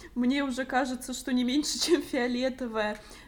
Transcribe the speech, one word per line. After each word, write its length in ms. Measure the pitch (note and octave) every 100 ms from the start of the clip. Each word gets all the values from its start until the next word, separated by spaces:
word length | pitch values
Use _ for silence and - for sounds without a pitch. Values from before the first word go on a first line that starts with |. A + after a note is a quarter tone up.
| - A#3+
Мне 260 | B3 C#4
уже 220 | C#4 A#3+
кажется, 480 | C4 B3+ C4 B3+ -
что 200 | B3+ -
не 120 | B3
меньше, 340 | B3 C#4+ D4 A#3+
<laughs> 80 | -
чем 160 | D#4+
фиолетовая. 960 | - C#4 B3 B3 C4 B3+ B3 A3 G#3 G#3 - -